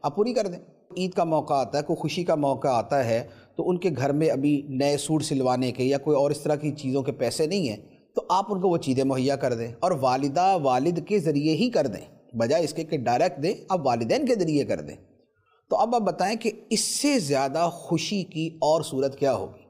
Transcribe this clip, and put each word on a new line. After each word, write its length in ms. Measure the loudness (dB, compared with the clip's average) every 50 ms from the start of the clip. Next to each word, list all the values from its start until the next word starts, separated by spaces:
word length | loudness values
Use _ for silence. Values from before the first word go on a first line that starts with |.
| -4
आप 100 | -4 0
पूरी 180 | 0 0 0 2
कर 140 | 0 -2
दें। 100 | -2 -4 -10 -14 -20 -20 _ _ _ -6
ईद 160 | -4 -4 -2 2
का 120 | 0 2
मौका 300 | 2 2 0 2 2 0
आता 220 | 0 0 0 -2
है, 60 | -4 0
कोई 120 | -2 -4
खुशी 280 | -2 -2 -4 -2 -2 0
का 120 | 0 0
मौका 360 | 2 2 0 0 0 0 2
आता 300 | 2 2 0 2 0 2 2
है, 180 | 2 2 0 0 -6 -16 -20 -20 _ _
तो 60 | -4 0
उनके 260 | 0 0 0 0 -2
घर 220 | -2 0 0 0
में 180 | 2 2 2 2
अभी 360 | 2 2 2 2 2 0 -2 -4
नए 280 | -2 0 2 2 2
सूट 240 | 0 0 0 0 0
सिलवाने 500 | 0 0 0 0 2 2 2 2 0 -2
के 120 | 0 0 0
या 140 | 2 2
कोई 180 | 0 2 0 2
और 160 | 2 2 2
इस 120 | 0 -2 0
तरह 120 | -2 -2
की 160 | 0 -2 -6
चीज़ों 320 | -6 -4 -6 -2 -2 -2 -2
के 80 | -2
पैसे 360 | -4 -2 -2 -2 0 0 -2
नहीं 200 | 0 0 0 0
हैं, 120 | -2 -4 -6 -12 -20 -20 _ _ _ _
तो 120 | -6 -2 2
आप 180 | 0 0 2 0
उनको 200 | -2 0 2 2
वो 80 | 0
चीज़ें 260 | 0 0 0 0 2 2
मुहैया 320 | 0 0 0 0 0 0
कर 200 | 0 0 -2 0
दें 180 | -2 -4 -8 -6
और 200 | -2 0 0 0
वालिदा 600 | 2 2 2 2 2 0 0 0 2 4 4 2
वालिद 440 | 2 2 2 2 2 2 0 -2 -2
के 200 | -2 0 -2 0
ज़रिए 340 | 2 2 0 2 2 2 2
ही 160 | 2 0 2
कर 180 | 2 0 0
दें, 140 | 0 -4 -6 -12 -16 -20 -20 _ -10 -4
बजाय 280 | -2 0 2 2 2 2
इसके 200 | 0 -4 -6 -6
कि 140 | -4 -4
डायरेक्ट 420 | -2 0 0 2 2 2 0 0 -2
दें, 140 | -2 -2 -2 -4 -4 -4
आप 140 | -2 0 2
वालिदैन 420 | 0 0 0 0 0 0 0 2
के 80 | 0 2
ज़रिए 300 | 2 2 2 2 0 0
कर 160 | 0 -2 -4
दें। 140 | -4 -12 -14 -18 -20 _ _ _ _ _ _ _ _ _ _ _ _ _
तो 40 | 0
अब 200 | 0 2 2 2
आप 60 | 0
बताएं 360 | 0 0 -2 -2 -2 -2 -2
कि 120 | -2 -4 -4 -4 -4 -4 -2
इससे 480 | -2 0 0 -2 -2 0 2 2 2 2
ज़्यादा 500 | 2 2 0 2 2 0 0 0 0 0
खुशी 540 | -2 -6 -4 -2 -2 -2 -2 -2 -4 -4 -4
की 360 | -4 -6 -6 -6 -6 -4 0 2
और 200 | 2 2 2 0
सूरत 320 | -2 -2 -2 -2 -2 0 0
क्या 120 | 0 0
होगी? 340 | 2 0 -4 -8 -12 -20 -20